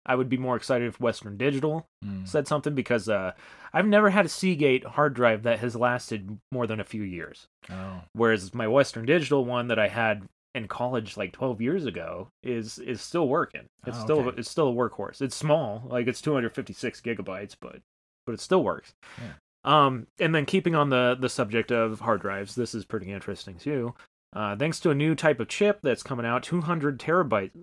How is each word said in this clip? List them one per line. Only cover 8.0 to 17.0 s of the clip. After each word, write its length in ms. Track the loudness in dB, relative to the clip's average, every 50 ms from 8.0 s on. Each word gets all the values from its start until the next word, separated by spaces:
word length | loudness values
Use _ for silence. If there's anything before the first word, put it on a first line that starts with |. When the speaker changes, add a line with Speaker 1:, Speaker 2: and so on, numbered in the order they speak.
| -14 -8
Speaker 1:
Whereas 420 | 0 2 4 4 4 4 0 -4 -4
my 140 | -2 0 4
Western 360 | 4 4 4 4 0 -4 2
Digital 400 | 4 4 4 4 2 2 2 2
one 240 | 2 0 -2 0 2
that 100 | 2 4
I 100 | 2 2
had 380 | 2 2 2 2 0 -2 -6 -16 _ _ _ _ -10
in 140 | -8 -8 -8
college, 480 | -6 -4 -4 -2 -2 -4 -4 -6 -6
like, 160 | -8 -8 -6
twelve 280 | -6 -4 -4 -4 -2 0
years 260 | 0 0 0 0 -2
ago 420 | -4 -6 -6 -8 -8 -10 -10 -12 -14 _ _
is, 360 | -6 -6 -4 -4 -6 -8 -12 -12
is 220 | -8 -8 -8 -8
still 260 | -8 -4 -2 0 2 2
working. 380 | 2 0 0 -2 -6 -16 -18 -18 _ _ -10
It's 120 | -10 -8 -6
Speaker 2:
Oh, 60 | -2
Speaker 1:
still, 140 | 0 2 2 2 0
Speaker 2:
okay. 100 | -2 -6
Speaker 1:
it's 100 | -8 -4
still 180 | 0 2 2 2
a 60 | 2
workhorse. 460 | 2 0 0 -2 -6 -10 -8 -6 -6
It's 160 | -6 -4 -4
small, 460 | -2 2 2 2 2 2 -2 -6 -8 -8
like, 200 | -4 -2 -2 0
it's 140 | -2 -2 -2
two 120 | -2 0 0
hundred 200 | 0 0 -2 -4
fifty-six 460 | -6 -10 -10 -10 -6 -6 -6 -6 -6